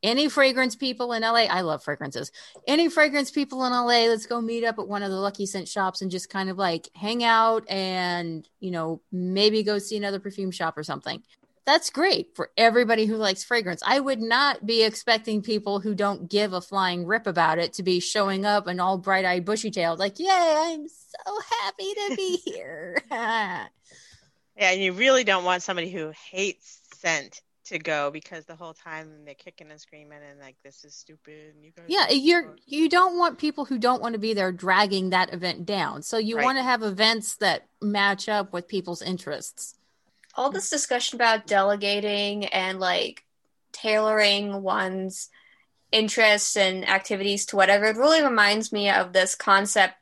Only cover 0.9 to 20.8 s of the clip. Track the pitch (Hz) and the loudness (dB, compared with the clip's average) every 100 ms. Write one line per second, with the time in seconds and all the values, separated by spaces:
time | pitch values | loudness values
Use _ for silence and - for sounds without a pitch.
0.9 | 254 247 233 226 233 226 175 175 151 - | -4 -4 -2 0 2 2 0 0 -4 -4
1.9 | 147 143 135 - - - - - 294 339 | -6 -6 -8 -12 -14 -20 -14 -2 2 2
2.9 | 330 302 285 277 - 277 254 254 247 240 | 4 2 2 -2 -2 -4 -2 0 0 4
3.9 | 240 233 226 220 240 226 233 233 220 190 | 4 4 2 -2 -6 -4 -2 -2 -2 -4
4.9 | 202 202 190 196 202 196 196 165 - 190 | -4 -4 -2 -4 -4 -6 -6 -6 -2 -2
5.9 | 185 190 180 - 196 190 185 190 165 - | -2 -6 -6 -8 -6 -6 -2 -2 -2 -8
6.9 | - 202 233 233 226 226 226 220 196 190 | -10 -6 -2 4 6 6 2 -2 -4 -2
7.9 | 185 180 175 170 160 - _ 190 175 160 | -2 -2 -2 -4 -8 -12 _ -8 -4 -4
8.9 | 160 _ 185 180 190 214 220 208 208 202 | -6 _ -6 -2 2 2 2 0 -2 -4
9.9 | 214 202 196 202 196 190 180 165 160 156 | -6 -4 -6 -10 -8 -8 -4 -6 -6 -8
10.9 | 139 - 147 _ _ _ _ - 311 - | -8 -8 -12 _ _ _ _ 2 2 2
11.9 | - 359 - - - - - 233 233 240 | -2 0 2 -2 -8 -6 4 6 6 4
12.9 | 226 220 220 214 190 - 240 190 170 - | 2 2 0 -2 -2 -2 -2 -2 -4 0
13.9 | 262 277 262 226 240 285 262 208 226 220 | 0 0 -4 0 2 2 0 -2 2 2
14.9 | 220 - 226 220 214 202 214 208 202 202 | 0 0 0 0 -4 -2 -4 -2 -4 -4
15.9 | 196 202 196 170 202 208 185 180 196 185 | -2 -2 -2 -4 -2 0 -4 -4 -2 0
16.9 | 175 175 220 226 175 165 160 170 - 185 | -2 -2 -2 -2 2 2 2 -2 -4 0
17.9 | 180 175 214 196 190 202 208 202 180 180 | 0 0 0 0 0 2 0 0 -2 0
18.9 | 190 190 190 185 180 175 214 220 185 165 | 0 0 2 2 0 -2 -4 -4 -2 -2
19.9 | 165 196 196 359 381 339 302 330 320 | 0 -4 -4 2 4 4 2 0 -4